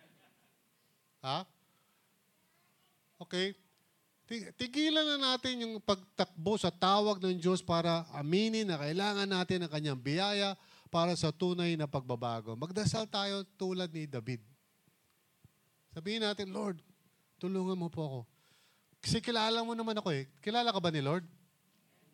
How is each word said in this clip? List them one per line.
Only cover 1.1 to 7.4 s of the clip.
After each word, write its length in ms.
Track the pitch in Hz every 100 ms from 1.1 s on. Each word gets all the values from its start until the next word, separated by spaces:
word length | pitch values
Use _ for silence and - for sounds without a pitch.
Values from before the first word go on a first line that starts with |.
| _
Ha? 180 | 135 147 185 _ _ _ _ _ _ _ _ _ _ _ _ _ _ _ _ _ 175
Okay? 240 | 180 190 196 _ _ _ _ _ _
Ti-, 260 | _ 233 185 -
tigilan 480 | 247 269 311 311
na 320 | 302 285 262 254
natin 320 | 262 247 233
yung 60 | 214
pagtakbo 720 | - 190 - - 185 - 165 214
sa 160 | 180
tawag 480 | - 185 202 208 196
ng 160 | 185
Diyos 240 | 185